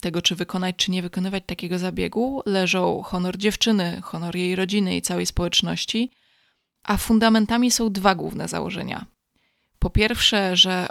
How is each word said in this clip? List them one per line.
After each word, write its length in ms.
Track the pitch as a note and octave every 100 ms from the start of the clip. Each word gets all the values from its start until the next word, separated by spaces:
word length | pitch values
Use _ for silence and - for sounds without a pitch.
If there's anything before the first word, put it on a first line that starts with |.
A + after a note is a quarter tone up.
tego, 220 | F3+ E3+
czy 140 | - E3+
wykonać, 400 | F3 F#3 F#3 F#3
czy 140 | -
nie 120 | F#3
wykonywać 400 | F3 F#3 F#3+ G3 -
takiego 320 | F3 F3 F3+
zabiegu, 640 | F3+ F3 F3+ G#3+ B3+ C4+ G#3+
leżą 560 | G3 F3+ F#3 F3+ E3
honor 340 | F#3 F3+ F3+ F3+
dziewczyny, 640 | G3+ G3+ A3+ G#3+ F3 E3+
honor 340 | - E3 E3+ F3+
jej 200 | F3+ F#3
rodziny 400 | F#3+ G#3 F#3 F3
i 60 |
całej 240 | - F3 F3+
społeczności, 840 | - F3 G3 F3 E3+ - A3 B3+ _ _ _ _ _ _ _
a 140 | - G#3
fundamentami 760 | - A3+ A3+ A3 G#3+ A#3 B3
są 220 | A#3 A3+
dwa 220 | G3 G3
główne 340 | F3 D#3 - D#3+
założenia. 580 | E3 D#3 - - - - _ _ _ _ _ _ -
Po 80 | F3+
pierwsze, 680 | - G#3+ A#3 - G#3+ F#3+ F3+
że 300 | F#3 F#3 F3+